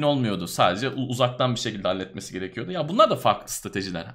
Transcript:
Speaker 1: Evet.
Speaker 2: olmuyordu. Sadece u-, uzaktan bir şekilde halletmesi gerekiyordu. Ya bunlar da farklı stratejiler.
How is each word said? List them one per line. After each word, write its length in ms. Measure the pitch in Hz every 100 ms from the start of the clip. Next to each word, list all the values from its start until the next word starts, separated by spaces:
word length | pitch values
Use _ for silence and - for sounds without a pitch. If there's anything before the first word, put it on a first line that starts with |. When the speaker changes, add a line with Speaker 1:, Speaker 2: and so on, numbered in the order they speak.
Speaker 1:
Evet. 20 |
Speaker 2:
olmuyordu. 440 | 147 143 117 92 87
Sadece 420 | - 101 92 131
u-, 180 | 131 123
uzaktan 480 | 123 127 127 127 117
bir 40 |
şekilde 280 | 117 104 92
halletmesi 460 | 95 92 95 -
gerekiyordu. 380 | 92 92 113 143
Ya 180 | 180 151
bunlar 200 | 214 311
da 60 | 143
farklı 360 | 117 101 -
stratejiler. 540 | - 101 101 95 87 -